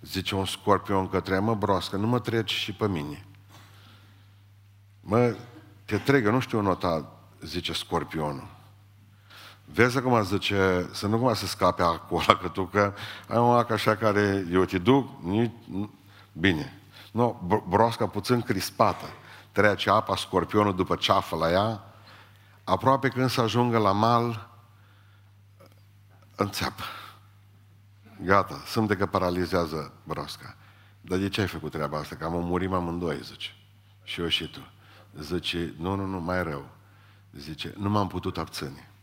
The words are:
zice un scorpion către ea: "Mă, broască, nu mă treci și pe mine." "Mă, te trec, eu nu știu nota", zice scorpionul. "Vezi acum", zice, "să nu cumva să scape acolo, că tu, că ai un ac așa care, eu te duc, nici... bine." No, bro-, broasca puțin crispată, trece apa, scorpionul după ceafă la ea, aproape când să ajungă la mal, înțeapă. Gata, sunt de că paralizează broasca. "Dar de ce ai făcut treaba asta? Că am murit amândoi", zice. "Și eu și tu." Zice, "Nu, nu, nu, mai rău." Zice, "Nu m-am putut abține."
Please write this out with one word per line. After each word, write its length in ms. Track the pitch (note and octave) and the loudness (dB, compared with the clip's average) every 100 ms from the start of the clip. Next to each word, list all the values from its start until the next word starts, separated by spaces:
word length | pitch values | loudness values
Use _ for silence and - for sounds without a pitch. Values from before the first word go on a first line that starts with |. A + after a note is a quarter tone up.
zice 320 | - G2 F#2 | -6 -6 -2
un 120 | G2 F#2+ | -2 -4
scorpion 640 | - - F#2+ - G2 F#2 | -4 2 2 4 0 2
către 260 | F#2+ F2 | -2 0
ea: 60 | F#2+ | 0
"Mă, 140 | G#2+ | 2
broască, 420 | A2 G2 F#2 - G2 | 0 2 0 0 -2
nu 100 | G#2+ | 0
mă 120 | B2 | 0
treci 320 | - A2+ G#2+ | 0 -2 -2
și 220 | - - | -4 -6
pe 160 | G2+ G#2+ | -4 -2
mine." 380 | F2 D2 C#2+ - - - - - - - - - - - - _ - _ _ _ _ | -2 -4 -10 -16 -20 -20 -20 -20 -20 -20 -20 -20 -20 -20 -20 _ -20 _ _ _ _
"Mă, 360 | - A2 B2 G#2+ - - - - | 0 2 2 0 -12 -20 -20 -20
te 140 | - G#2 | -4 -4
trec, 260 | - C#3 | 2 4
eu 80 | G#2 | 4
nu 80 | B2 | 0
știu 200 | B2 A2+ | 0 0
nota", 520 | G2+ F2+ F#2 D#2+ C#2+ - - - | 2 2 0 -2 -4 -16 -20 -16
zice 320 | D#2 E2+ E2 | -8 -8 -6
scorpionul. 760 | D#2+ - G#2 D2+ D#2+ D2+ C#2 - - - - - _ - _ _ - - - | -8 -4 -4 -4 -4 -4 -6 -12 -20 -20 -20 -20 _ -20 _ _ -20 -20 -20
"Vezi 340 | - D2 B2 B2+ | -12 2 2 4
acum", 240 | B2+ A#2+ | 2 2
zice, 640 | G2 G2 - G2+ F#2+ F2+ F2+ | 2 -2 0 2 2 2 -2
"să 140 | - G#2 | -4 -2
nu 100 | A2+ | 0
cumva 180 | B2+ | 0
să 120 | G#2+ F#2+ | 0 -4
scape 360 | - F#2 F2 | 0 0 2
acolo, 540 | F2 E2 - F2 D#2+ G#2 | 0 0 -2 -2 2 2
că 80 | F#2 | 2
tu, 180 | F2+ F2+ | -4 -2
că 280 | G#2 G2+ G2+ - - - | 2 0 -2 -12 -14 -4
ai 100 | A2+ | 2
un 180 | A#2+ A#2+ | 4 4
ac 140 | A2 | 2
așa 260 | G#2+ - G#2 | 0 2 2
care, 500 | A2 G2+ G#2 G2 F2 | 2 4 4 2 2
eu 140 | F2+ | 2
te 140 | F2+ F#2+ | 2 2
duc, 440 | F2 C3+ A#2 - | 4 4 2 -8
nici... 300 | E2 G#2 A#2+ - - F#2 G#2 - - - - | -4 0 -2 -4 -12 -8 -8 -12 -20 -20 -18
bine." 480 | - F#2+ D#2+ G2+ - - - - | 0 2 2 -2 -12 -20 -20 -8
No, 240 | G#2+ A#2+ - F2 | 0 0 -2 -2
bro-, 180 | G#2+ F#2 | -2 2
broasca 380 | F#2+ A2+ A2+ G#2 | 4 4 2 -4
puțin 340 | G#2 - B2 | -4 0 0
crispată, 680 | A#2 G2 - - A2 F2 - - - - - | 0 -4 -4 2 2 2 -8 -16 -20 -20 -8
trece 380 | - G#2 G2 - | 2 4 4 4
apa, 260 | G#2 - F#2+ | 2 2 -4
scorpionul 580 | - F#2 E2 G#2 G#2 | 0 0 2 2 2
după 220 | F#2 F2+ E2+ | 2 0 0
ceafă 400 | - G2 - E2 | 2 2 0 -2
la 140 | E2 | 2
ea, 440 | F2+ G#2+ G#2+ - - - - - - - - | 2 2 -2 -12 -20 -20 -20 -20 -20 -20 -16
aproape 440 | - F#2 A#2+ C3+ C3 | -2 2 4 4 2
când 220 | B2 C3 | 0 0
să 100 | B2 | 2
ajungă 380 | A2+ A2 B2 A#2 | 2 4 4 4
la 140 | G#2 | 4
mal, 540 | G2+ A2+ A#2+ A#2+ A2+ - - - - - - - - - - - - - - - - - - - - | 4 4 4 2 -4 -12 -20 -20 -20 -20 -20 -20 -20 -20 -20 -20 -20 -20 -20 -20 -20 -20 -20 -20 -4
înțeapă. 420 | G2+ - - - - - - - - - _ - - - _ - - - | -4 -2 -6 -8 -12 -12 -16 -20 -20 -20 _ -20 -20 -20 _ -20 -20 -8
Gata, 400 | E2+ G2 F#2 C#2+ - | 4 4 4 -6 -4
sunt 220 | - A2 | 0 2
de 80 | G2 | 2
că 100 | F#2+ | 2
paralizează 840 | F#2+ F2+ F2+ F2 F2+ E2+ D#2 C#2+ - | 2 0 0 0 0 0 -4 -8 -14
broasca. 540 | - D2+ C#2+ - - - - - - - | -10 -8 -8 -12 -16 -20 -20 -20 -20 -20
"Dar 180 | - F2+ | -4 -2
de 100 | G2 | -2
ce 120 | G2 | -2
ai 60 | F#2+ | -4
făcut 240 | D#2+ D2+ | -4 -8
treaba 280 | D#2+ D2 D2+ | -6 -4 -4
asta? 180 | D2 D2+ | -8 -8
Că 80 | |
am 200 | D#2+ F2 | -4 -2
murit 280 | E2+ F2+ F#2 | 0 0 0
amândoi", 500 | F#2 F2 E2+ F2 C#2+ | -2 -2 -4 -4 -4
zice. 280 | - - - - - - _ _ | -8 -12 -14 -14 -20 -20 _ _
"Și 160 | - - | -14 -6
eu 80 | E2+ | -2
și 220 | - D#2+ | -2 -4
tu." 160 | - - - - - - - | -12 -20 -20 -20 -20 -20 -14
Zice, 540 | D2+ F2 - F2 E2+ - | -4 -4 -2 -4 -4 -6
"Nu, 160 | F2 | -4
nu, 120 | G2 F#2+ | -4 -4
nu, 140 | F#2 | -4
mai 220 | E2 F#2 | -2 -2
rău." 260 | E2+ C#2+ C#2 - - - - - - | -2 -4 -10 -20 -20 -20 -20 -20 -20
Zice, 420 | - C#2+ D#2 E2+ - | -18 -14 -10 -10 -4
"Nu 140 | G2+ | -2
m-am 180 | G#2 F#2+ | 0 0
putut 300 | F#2 F#2 F2 | -4 -6 -6
abține." 520 | D#2+ - D2 C#2 - - | -8 -8 -12 -12 -20 -20